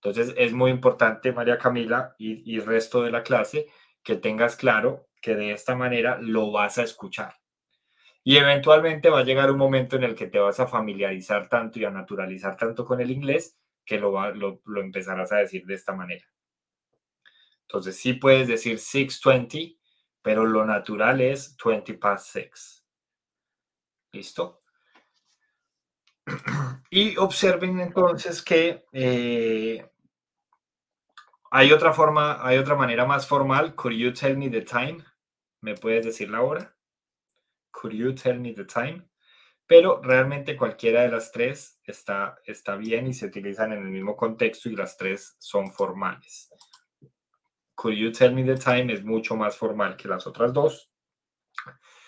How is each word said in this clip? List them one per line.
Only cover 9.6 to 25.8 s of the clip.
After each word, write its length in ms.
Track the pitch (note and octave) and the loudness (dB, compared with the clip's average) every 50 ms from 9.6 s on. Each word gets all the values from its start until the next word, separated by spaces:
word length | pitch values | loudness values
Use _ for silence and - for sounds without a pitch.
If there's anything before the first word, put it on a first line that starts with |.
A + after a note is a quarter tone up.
| C#3 C3+ C3+ C3+ B2+ C3 - | 2 2 2 2 0 0 -2
en 80 | C3 B2 | -2 -2
el 120 | A#2 A2 | -2 -2
que 120 | - - - | -4 -8 -2
te 120 | - - | 2 2
vas 200 | G2+ G2+ G2+ - | 2 2 2 0
a 80 | G#2 G2+ | -2 -2
familiarizar 800 | - A#2 A2 G#2+ G2 G2 G2+ G2 F#2+ F#2 F#2 - G#2+ G2+ G2 - | 0 -4 -4 -4 -6 -4 -4 -4 -4 -6 -4 -2 -2 -2 -2 0
tanto 320 | - A#2+ A#2 A2+ - A#2+ | -2 -2 -2 -2 -8 -6
y 60 | G#2+ | -6
a 60 | G2+ | -6
naturalizar 640 | G2 F#2+ F#2 - G2+ F#2+ F#2+ F#2 F#2+ F#2 F#2+ G2 F#2+ - | -6 -8 -12 -10 -8 -8 -8 -8 -8 -8 -8 -8 -6 -4
tanto 280 | A#2 A2+ A2+ A2+ A#2+ | -4 -4 -4 -6 -4
con 140 | - B2+ B2 | -4 -2 -4
el 120 | B2 B2 | -2 -4
inglés 480 | C3 C3+ C#3+ C3+ C#3 D#3+ - - _ _ _ _ _ _ _ | -4 -6 -4 -2 -2 -2 -2 -6 _ _ _ _ _ _ _
que 140 | - A2 G#2 | -6 -6 -2
lo 120 | G2+ G2+ | -2 0
va, 200 | G2 G2 G2 G#2 | -2 0 -4 -4
lo, 300 | G2 G#2 G2+ G2 F#2+ F#2 _ | -6 -6 -6 -8 -8 -8 _
lo 160 | - G#2 G2+ | -10 -8 -8
empezarás 500 | G2 F#2+ F#2 G2 F#2 F#2+ F#2+ F#2 F#2 F2+ | -8 -6 -8 -10 -8 -8 -6 -6 -6 -2
a 60 | G#2 G#2 | 0 0
decir 260 | G2+ G2 - F#2 F2+ F#2 | 0 0 -2 -12 -10 -10
de 80 | G2 | -12
esta 180 | F#2+ - - G2 | -10 -8 -10 -10
manera. 320 | F#2+ F2+ F2 F2 E2 _ _ _ _ _ _ _ _ _ _ _ _ _ _ _ _ _ _ _ _ _ _ _ _ _ _ _ _ _ _ | -10 -10 -12 -14 -16 _ _ _ _ _ _ _ _ _ _ _ _ _ _ _ _ _ _ _ _ _ _ _ _ _ _ _ _ _ _
Entonces, 280 | - G2+ F#2 F#2+ F#2+ | -8 -8 -6 -6 -12
sí 180 | - - B2+ B2+ | -6 -4 -4 -4
puedes 340 | B2+ - C3+ C3+ C3 C3 A#2+ | 0 4 6 6 6 6 0
decir 320 | A#2 A2+ - A#2+ A2+ G#2+ | -2 -2 -2 -4 -6 -6
six 420 | - - - C#3+ C3+ C3+ - - | -8 -4 -2 -2 -2 -2 -4 -2
twenty, 580 | - C3+ C3 B2+ A#2+ A#2 - D3+ E3 E3+ - _ _ _ _ _ _ _ _ _ | 2 4 4 4 2 -4 -10 -10 -12 -12 -14 _ _ _ _ _ _ _ _ _
pero 240 | _ A2 G#2+ A2 A2+ | _ 0 2 2 2
lo 200 | A2+ A2+ A2 A2 | 2 2 2 2
natural 540 | A2 G#2+ G2+ G2 - G#2+ G#2 G#2+ A#2 C3 C3+ | 2 0 -2 -2 -6 -4 0 2 2 4 4
es 360 | B2+ B2+ C#3 C3+ - - _ _ | 2 2 0 -2 -8 -14 _ _
twenty 360 | - A#2+ A2 G#2+ - - G#2+ | 0 0 0 0 -2 -8 -14
past 340 | - - G#2 G2+ F#2+ - - | -4 -2 -2 -2 -2 -6 -12
six. 580 | - G2+ - - _ - - - - _ _ _ _ _ _ _ _ _ _ _ _ _ _ _ _ _ _ _ _ _ _ _ _ _ _ _ | -12 -12 -14 -14 _ -20 -20 -20 -20 _ _ _ _ _ _ _ _ _ _ _ _ _ _ _ _ _ _ _ _ _ _ _ _ _ _ _
¿Listo? 520 | _ G2+ G2 - - - E3+ - - _ _ _ _ _ _ _ _ _ _ _ _ _ _ _ _ _ _ _ _ _ _ _ _ _ | _ -18 -18 -16 -8 -8 -8 -8 -8 _ _ _ _ _ _ _ _ _ _ _ _ _ _ _ _ _ _ _ _ _ _ _ _ _